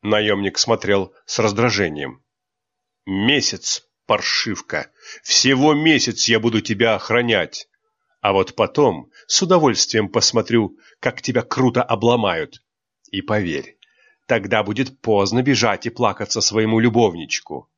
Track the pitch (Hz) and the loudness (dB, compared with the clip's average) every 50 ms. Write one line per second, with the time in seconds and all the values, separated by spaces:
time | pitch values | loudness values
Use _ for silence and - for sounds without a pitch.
0 | - 104 104 107 107 107 104 98 101 98 - - - 120 117 107 - 98 101 98 | 0 0 0 2 2 0 0 0 -2 -4 -2 -2 0 0 0 -2 0 0 0 0
1 | 95 90 _ _ _ - - - 110 - 101 101 - 123 104 101 98 82 76 73 | -2 -4 _ _ _ -8 -4 0 0 0 2 2 0 0 2 0 -2 -2 -4 -6
2 | 71 65 65 _ _ _ _ _ _ _ _ _ _ _ _ _ _ _ _ _ | -10 -12 -12 _ _ _ _ _ _ _ _ _ _ _ _ _ _ _ _ _
3 | _ - 95 98 101 120 143 143 117 - - 92 - - - - _ _ _ _ | _ -6 -4 0 2 2 2 2 0 -2 -6 -6 -6 -8 -8 -8 _ _ _ _
4 | _ - 113 104 - - - - - 117 101 - - _ - 78 - - _ _ | _ -2 -2 0 0 -2 -2 -2 -4 -4 -6 -10 -10 _ -8 -8 -8 -8 _ _
5 | - - - - _ - - - - 131 135 131 139 156 151 143 156 160 156 135 | -20 -20 -20 -18 _ 0 0 2 4 4 2 4 4 4 2 4 4 4 4 4
6 | - - 113 - - 117 117 110 107 120 110 120 - - 113 98 117 113 110 95 | 2 -2 -4 -4 0 0 0 2 2 2 0 0 -2 -2 -2 0 2 2 2 0
7 | - - 110 120 120 120 113 98 85 78 - - - _ _ _ _ _ _ _ | -2 0 0 0 2 2 0 0 0 -4 -8 -16 -18 _ _ _ _ _ _ _
8 | _ _ _ _ - 208 - 98 190 185 - - - - - - 147 123 90 73 | _ _ _ _ -2 2 2 2 2 0 0 -2 -2 0 2 2 2 2 2 -2
9 | 62 _ _ - - _ - - 196 165 185 175 156 135 110 - - - - 113 | -10 _ _ -20 -8 _ -2 -2 2 4 4 4 4 4 2 2 -2 0 0 -2
10 | 104 95 - 120 - - - 117 107 - 120 117 110 92 - _ _ - _ _ | -2 0 0 0 0 2 0 0 -2 2 2 2 2 0 -4 _ _ -20 _ _
11 | - 131 - - - - 120 123 117 - - 131 131 127 120 123 123 - 113 101 | -6 -6 -6 -4 -8 -4 -4 -4 -4 -4 -2 2 2 2 2 2 0 0 -2 0
12 | 107 117 120 120 110 98 87 82 78 - - - _ _ _ _ _ _ _ _ | 2 2 2 2 0 -2 -2 -2 -6 -8 -12 -20 _ _ _ _ _ _ _ _
13 | _ _ - 98 92 101 107 107 101 87 76 71 67 - _ _ _ _ _ _ | _ _ -10 -10 -6 -2 -2 -2 -2 -4 -6 -6 -8 -12 _ _ _ _ _ _
14 | _ _ _ _ _ _ 131 113 98 120 120 107 104 95 107 107 135 131 - _ | _ _ _ _ _ _ -2 -2 0 0 0 0 0 -2 -2 -4 -4 -6 -6 _
15 | _ 117 110 101 98 95 110 120 131 139 135 - 127 113 101 92 - 117 117 - | _ 0 2 2 2 2 0 0 2 2 2 2 2 0 0 -2 -6 -10 -4 -2
16 | 127 107 95 - 104 - - 113 107 - 104 110 110 110 110 113 113 123 117 120 | -2 -2 -2 -4 -8 -6 -4 -2 -2 -2 0 0 0 2 2 2 2 2 4 4
17 | 117 101 85 85 80 - - - _ - 76 65 - _ _ | 2 2 0 -4 -8 -8 -8 -8 _ -10 -14 -14 -14 _ _